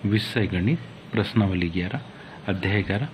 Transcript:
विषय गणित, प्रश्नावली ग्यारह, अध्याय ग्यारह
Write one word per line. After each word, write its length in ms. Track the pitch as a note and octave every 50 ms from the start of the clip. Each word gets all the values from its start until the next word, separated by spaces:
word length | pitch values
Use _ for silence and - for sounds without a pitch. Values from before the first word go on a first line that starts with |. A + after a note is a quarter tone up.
| -
विषय 400 | G2+ G#2 A2 - - - B2 G#2
गणित, 320 | - F#2+ F2 F2+ A#2 E3 E3+ - - - - - -
प्रश्नावली 580 | - A2 G2+ - - A2+ G#2 G2 F#2+ F2+ F2 E2+
ग्यारह, 320 | E2+ F#2 F2 F2 - D#3 - - - - - - - - -
अध्याय 340 | - F#2+ F#2+ - G2 G2+ G#2
ग्यारह 260 | F#2+ F#2 G2 G#2 C#3+ D#3